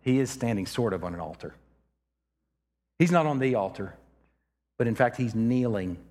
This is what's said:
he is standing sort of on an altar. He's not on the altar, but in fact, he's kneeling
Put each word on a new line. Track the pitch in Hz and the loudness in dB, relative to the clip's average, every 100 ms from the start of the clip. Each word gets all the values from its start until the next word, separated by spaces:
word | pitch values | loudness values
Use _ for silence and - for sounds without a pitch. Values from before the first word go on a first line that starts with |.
he | 127 131 | 0 2
is | 131 | 0
standing | - 120 104 90 | -2 -2 -2 -4
sort | - 117 | -2 -2
of | 92 | -2
on | 87 | -6
an | 87 | -8
altar. | 80 - 73 - _ _ _ _ _ _ _ _ _ _ _ _ _ - | -10 -12 -16 -16 _ _ _ _ _ _ _ _ _ _ _ _ _ 0
He's | 170 | 4
not | 175 | 4
on | 151 135 | 4 2
the | 131 | 2
altar, | 117 98 - 95 - _ _ _ _ _ _ _ - | 2 0 -4 -10 -12 _ _ _ _ _ _ _ -2
but | 117 | 0
in | |
fact, | 110 123 127 | 2 0 0
he's | 120 | -2
kneeling | 110 117 127 123 104 92 85 - | 0 2 2 0 -2 -4 -8 -12